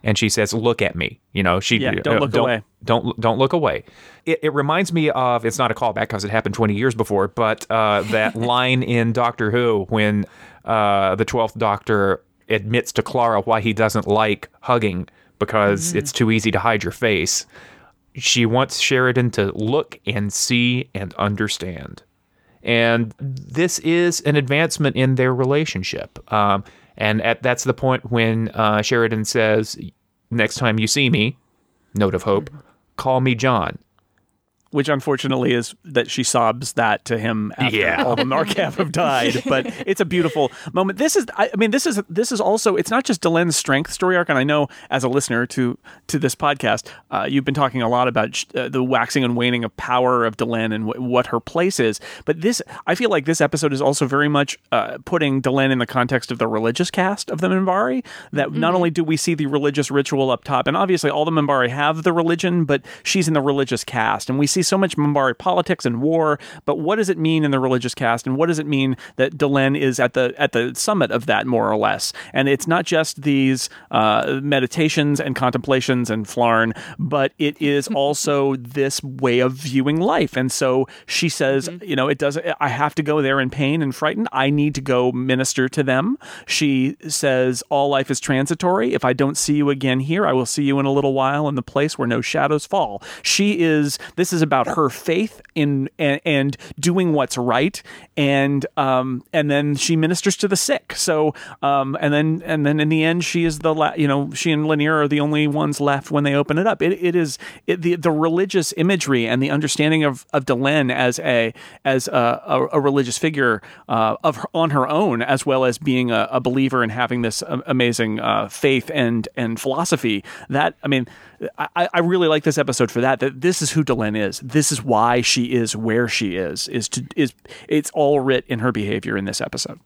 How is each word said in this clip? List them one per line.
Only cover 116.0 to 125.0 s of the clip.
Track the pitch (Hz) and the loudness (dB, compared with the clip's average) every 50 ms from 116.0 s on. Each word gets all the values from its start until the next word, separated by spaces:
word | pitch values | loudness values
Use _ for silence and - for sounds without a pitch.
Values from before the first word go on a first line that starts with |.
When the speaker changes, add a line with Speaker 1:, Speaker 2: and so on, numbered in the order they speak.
| 123 120 | 2 2
Speaker 2:
a, | 117 110 107 - | 0 0 0 0
a | 131 127 | -2 -2
believer | 127 127 123 135 135 131 127 127 120 | -2 0 0 2 0 2 2 0 0
and | 110 | 0
having | 107 123 123 113 127 123 | 0 -2 -2 -2 -2 -2
this, | 120 113 107 - - - | -2 -2 -4 -4 -6 -6
um, | 147 127 - - | -6 -6 -4 -2
amazing, | 127 127 123 120 117 - 117 110 107 110 | 0 2 2 2 2 2 0 -2 -2 -2
uh, | 117 117 107 107 104 101 | -2 0 0 0 -2 -4
faith | - - - 143 135 131 - - - | -8 -2 0 2 2 2 -2 -2 -2
and, | 147 127 117 117 117 107 - _ - | 0 0 0 0 0 -2 -4 _ -6
and | 123 113 113 113 | -4 -4 -4 -4
philosophy. | - 135 131 143 175 - - 143 - 117 107 101 - - - - - - | -4 -4 -2 -2 0 -2 -2 -2 0 -2 -2 -2 -4 -10 -18 -18 -12 -4
That, | 131 139 147 - - _ - | -2 0 0 0 -2 _ -4
I | 143 | -2
mean, | 143 131 123 - - - - - - _ - - - - | 0 0 -2 -4 -10 -20 -20 -20 -16 _ -12 -12 -8 -8
I, | 151 156 _ | -10 -6 _
I, | 175 175 - - | -2 -2 0 0
I | 175 | 0
really | 170 170 180 185 175 160 | 0 2 2 2 4 4
like | 156 151 147 | 2 2 2
this | 160 143 151 | 0 0 2
episode | 147 143 127 - 123 110 | 0 -2 2 0 0 0
for | - 120 | 2 0
that, | 120 131 135 107 | 2 2 2 2
that | 117 139 131 131 | 0 -4 -4 0
this | 127 175 185 - | 0 0 0 0
is | 165 139 | -2 0
who | - 160 151 | 0 0 2
Delenn | 135 127 117 113 107 104 110 | 2 0 0 0 -2 0 -2
is. | 104 98 - - | -2 -2 -4 -6
This | - 127 120 156 147 - | -12 -2 0 0 2 2
is | 147 127 110 | -2 -4 0
why | 139 123 107 | 2 2 4